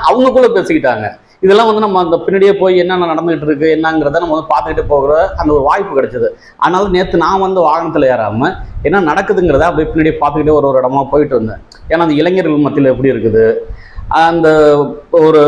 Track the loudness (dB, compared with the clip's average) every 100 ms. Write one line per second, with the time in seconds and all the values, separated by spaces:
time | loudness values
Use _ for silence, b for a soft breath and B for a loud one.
0 | 0 2 2 4 2 2 0 0 0 -2
1 | -6 -10 b b 2 4 2 0 0 0
2 | 0 -2 0 2 2 2 2 2 0 -2
3 | -2 -2 -2 -4 -2 -2 0 0 0 0
4 | -2 -2 -2 -4 -2 -2 -2 -4 0 0
5 | 2 0 0 -2 0 0 2 -2 -2 -4
6 | -4 -2 -4 -6 B B -2 0 0 -2
7 | 0 0 0 0 0 0 0 0 -2 0
8 | 0 0 -2 -2 -4 -4 B B -2 0
9 | 0 0 0 0 2 2 0 -2 -2 0
10 | 0 0 -2 -2 0 2 2 0 0 -2
11 | -2 0 0 -2 -4 -8 -16 B -4 -2
12 | 0 0 0 0 0 0 0 0 0 2
13 | 0 0 0 2 2 0 -6 B B B
14 | -4 0 2 2 2 4 4 2 0 -6
15 | -4 0 4 4